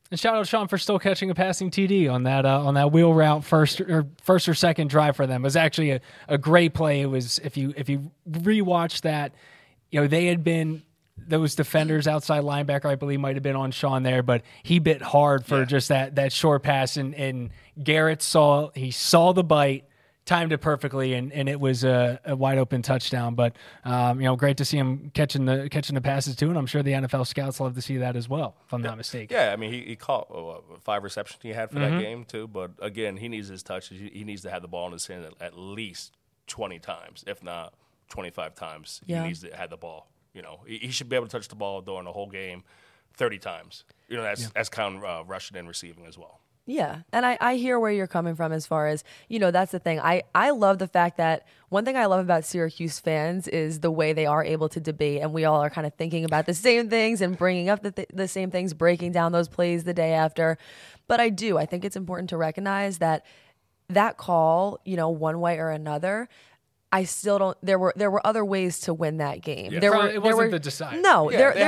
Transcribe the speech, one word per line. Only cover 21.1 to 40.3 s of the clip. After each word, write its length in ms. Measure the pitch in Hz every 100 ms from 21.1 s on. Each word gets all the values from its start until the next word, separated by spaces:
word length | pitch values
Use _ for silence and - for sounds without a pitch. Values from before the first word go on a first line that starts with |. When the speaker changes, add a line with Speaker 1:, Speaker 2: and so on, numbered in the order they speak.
Speaker 1:
and, 180 | 127 131
and 160 | 143 139
it 120 | 143
was 240 | 139 123
a, 360 | 131 127 123 123 -
a 100 | 135
wide 220 | 135 135
open 240 | 127 127
touchdown. 540 | 117 135 - 127 120 120
But, 200 | 120 - - - 123
um, 340 | 123 123 123
you 40 | 131
know, 100 | 127
great 220 | 143 135
to 80 | 139
see 120 | 147
him 340 | 131 135 147
catching 320 | - 147 139 131
the, 220 | 135 139
catching 240 | - 143 139
the 60 |
passes 340 | 131 139 139 120
too, 140 | 147
and 80 | 175
I'm 80 | 127
sure 160 | 147
the 120 | 139 135
N 80 |
F 100 | 131
L 120 | 135 123
scouts 340 | - 139 -
love 160 | 131 123
to 60 |
see 160 | 123 131
that 180 | 123 123
as 120 | 117
well, 280 | 143 127 - -
if 80 |
I'm 80 | 123
Speaker 2:
Yeah. 80 | 117
Speaker 1:
not 80 | 113
mistaken. 380 | 113 123 107 240
Speaker 2:
Yeah, 140 | 117
I 20 | 104
mean, 160 | 110
he, 100 | 123
he 140 | - 113
caught, 320 | - 127 -
uh, 80 | 82
what, 400 | 82 78 76 82
five 220 | - 104
receptions 360 | 98 104 104 -
he 60 | 117
had 200 | 110 113
for 80 | 143
Speaker 1:
Mm-hmm. 180 | 143 170
Speaker 2:
that 40 |
game 220 | 107 117 120
too, 220 | 110 110
but 240 | 101 90 -
again, 360 | 104 104 107 95
he 100 | 117
needs 200 | 110 98
his 120 | 95
touches. 360 | - 92 - 95
He, 100 | 101
he 140 | 98
needs 180 | 107 101
to 80 | 92
have 120 | 92
the 40 | 87
ball 200 | 87 90
in 60 |
his 120 | 85 -
hand 200 | 90 80
at, 80 | -
at 160 | 87 85
least 540 | 95 101 110 82 - _ _ _ -
twenty 320 | - 101 85
times, 440 | - 85 85 - -
if 160 | 101
not 300 | 87 85 82 _ _ _ _
twenty-five 460 | - 90 - 80 -
times. 440 | 82 78 76 - 180
Speaker 3:
Yeah. 160 | 170
Speaker 2:
He 60 | 165
needs 140 | 165
to 140 | 165 78
have 140 | 87
the 80 | 82
ball. 300 | 85 78 _ _ _